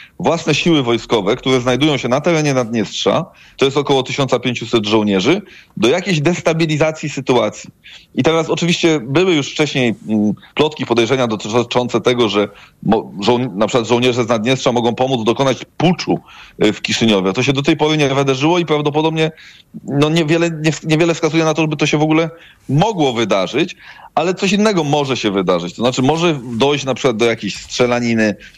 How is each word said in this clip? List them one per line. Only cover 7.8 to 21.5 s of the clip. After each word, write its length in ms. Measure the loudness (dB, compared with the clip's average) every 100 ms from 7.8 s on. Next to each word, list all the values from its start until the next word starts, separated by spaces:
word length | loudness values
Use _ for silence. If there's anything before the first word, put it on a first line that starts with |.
| -20 -20 -8 -2
I 80 |
teraz 260 | 0 0 0
oczywiście 500 | -2 -2 0 2 0
były 360 | 0 0 2 0
już 160 | -2
wcześniej, 440 | -4 -2 0 -2 -2 -2
mm, 260 | 0 0 -2 -8 -2
plotki, 300 | -2 -2 -2
podejrzenia 420 | 0 2 0 0
dotyczące 720 | -2 -2 -2 0 0 0 0
tego, 280 | 0 2 2
że 200 | 2 -2 -4 -20 _
mo-, 280 | 0 0 -2 -4
żołn-, 380 | 0 0 0 -2
na 100 | 0
przykład 200 | 0 0
żołnierze 360 | 2 2 0
z 40 | 0
Naddniestrza 440 | -2 0 0 0
mogą 240 | 0 0 0
pomóc 300 | -2 0 0
dokonać 400 | 0 0 -2 -8 -2
puczu, 420 | 0 0 -2 -4 -6 -20 -20 -2
y, 100 | 0
w 80 | 0
Kiszyniowie. 520 | -4 -2 2 2 2
To 100 | 0
się 100 | 0
do 80 | 0
tej 160 | 0 0
pory 200 | 0 2
nie 120 | 0
wydarzyło 500 | 2 0 0 2 0
i 60 | 0
prawdopodobnie, 640 | 0 0 0 0 0 -2 -4 -18 -20 _ -16
no, 260 | -4 0 2
niewiele, 420 | 2 2 2 0
nie-, 200 | 0 -2 -2
niewiele 300 | -2 2 2
wskazuje 300 | 0 0 0
na 100 | 0